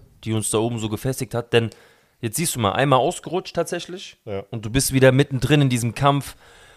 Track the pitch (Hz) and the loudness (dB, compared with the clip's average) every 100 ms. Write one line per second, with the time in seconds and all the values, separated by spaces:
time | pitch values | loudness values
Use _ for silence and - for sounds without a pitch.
0 | - _ 110 110 - 110 117 117 107 107 | -12 _ -4 -4 0 0 0 -2 -4 -4
1 | 135 127 120 120 - 120 113 - _ _ | -6 -6 -6 -6 0 0 0 -6 _ _
2 | _ _ 117 - 127 127 101 - 143 131 | _ _ -8 -4 -4 -2 0 0 2 2
3 | 147 - - 180 - 175 165 175 - 180 | 2 -4 -6 -6 -6 -6 -6 -6 -10 -14
4 | - - 110 98 - 117 107 131 - 131 | -16 -18 -10 -10 -8 -10 -4 -2 0 6
5 | 131 131 143 131 - 147 135 123 117 - | 6 6 2 0 2 4 4 2 -2 0
6 | 143 143 - - - - - | 2 2 -4 -14 -20 -20 -20